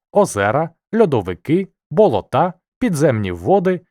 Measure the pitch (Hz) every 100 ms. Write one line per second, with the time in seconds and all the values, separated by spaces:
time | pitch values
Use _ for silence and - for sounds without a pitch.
0 | _ 202 190 104 101 139 160 - _ 220
1 | 208 123 92 87 - 170 190 _ _ 156
2 | 208 107 - 127 180 - _ _ 247 156
3 | 156 110 98 87 95 196 185 180 -